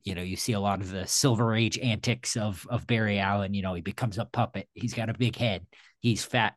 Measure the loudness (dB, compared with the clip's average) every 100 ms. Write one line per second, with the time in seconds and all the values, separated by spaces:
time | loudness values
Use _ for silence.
0 | -6 -4 -4 -4 -2 0 2 0 -2 -6
1 | -2 2 4 4 4 4 2 2 0 0
2 | 0 -2 -2 -2 -2 -4 -4 -4 0 2
3 | 2 2 2 2 0 -2 -2 -4 -6 -4
4 | -4 -2 -4 0 0 -2 -10 -8 -6 -4
5 | -4 0 0 2 0 -2 -8 -20 -20 -2
6 | 0 0 0 2 2